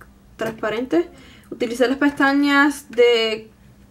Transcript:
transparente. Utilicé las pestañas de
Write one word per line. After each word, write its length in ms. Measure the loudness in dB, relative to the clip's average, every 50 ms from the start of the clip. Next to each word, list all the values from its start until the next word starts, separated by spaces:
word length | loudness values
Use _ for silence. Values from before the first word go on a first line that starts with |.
| -20 -20 -20 _ _ -20 -12
transparente. 720 | -10 -10 -8 -8 -6 -6 -6 -4 -4 -4 -2 -2 -2 -2 -2 -6 -20 -20 -20 -20 -20 -20 -14
Utilicé 380 | -10 -8 -6 -6 -2 0 0 0
las 80 | 0
pestañas 920 | 0 0 -2 0 2 0 2 2 2 2 2 4 4 4 2 0 -2 -10 -6
de 600 | 0 2 4 4 4 2 0 -2 -4 -6 -10 -14 _ _ -20 -20 -20 -20 -20 -20